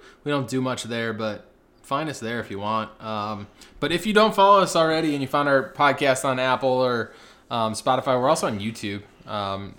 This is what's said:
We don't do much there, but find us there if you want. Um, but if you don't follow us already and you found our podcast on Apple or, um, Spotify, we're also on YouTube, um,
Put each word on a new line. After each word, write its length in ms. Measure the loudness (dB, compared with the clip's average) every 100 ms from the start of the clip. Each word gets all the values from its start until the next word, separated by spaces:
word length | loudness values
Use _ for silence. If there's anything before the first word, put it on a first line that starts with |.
| -12 _
We 60 | -4
don't 160 | -4 -2
do 120 | -2
much 220 | -2 -4
there, 280 | -6 -4 -4
but 320 | -4 -4 -6 -14 _ _ _
find 280 | -6 -4 -4
us 100 | -8
there 200 | -6 -6
if 100 | -8
you 80 | -8
want. 320 | -4 -4 -6 -12
Um, 440 | -8 -6 -6 -8 -12 -20 -20 -8
but 120 | -4
if 140 | -2 0
you 60 |
don't 220 | 4 4
follow 260 | 6 6 8
us 160 | 6 2
already 380 | 2 2 0
and 80 | -2
you 60 | -2
found 200 | 0 4
our 240 | 2 2
podcast 520 | 2 2 4 2 2 0
on 120 | 0
Apple 300 | 0 0 0
or, 440 | 2 0 0 -4 -10 -20 -20 -8
um, 220 | -4 -2
Spotify, 480 | -2 0 0 2 2
we're 80 | 2
also 180 | 2 0
on 120 | -4
YouTube, 420 | -6 -8 -8 -10 -12 _ -10
um, 480 | -6 -6 -6 -10